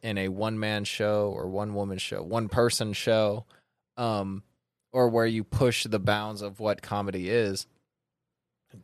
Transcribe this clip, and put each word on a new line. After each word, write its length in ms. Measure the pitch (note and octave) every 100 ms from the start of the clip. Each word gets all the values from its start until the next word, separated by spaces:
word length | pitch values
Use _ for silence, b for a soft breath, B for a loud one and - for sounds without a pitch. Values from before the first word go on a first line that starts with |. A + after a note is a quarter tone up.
in 160 | A#2 G2+
a 100 | F#2+
one-man 540 | F#2+ A2 A2 G#2+ G#2+
show 480 | G2+ - G#2 G#2 G#2 G2
or 120 | F2+
one-woman 500 | F#2+ G#2 G2+ G2 F#2
show, 240 | - -
one-person 720 | E2 A2+ A2 A#2+ A#2 - A2
show, 520 | G2+ - A2+ G#2+ G#2+ - b b b _ -
um, 460 | A#2+ G#2+ G2 G2 - _ _ _ _
or 160 | B2+ B2
where 160 | A#2 A2+
you 180 | A2
push 400 | G#2 A#2 B2+ A#2 A#2
the 140 | G#2+
bounds 420 | F#2+ G#2 G#2+ G#2+
of 180 | G#2 G2
what 220 | G#2+ G2+
comedy 480 | - G#2 G2+ F#2+ F2+
is 360 | A#2 G#2+ F#2+ - _ _ _ _ _ _ _ _ _ _ G#2+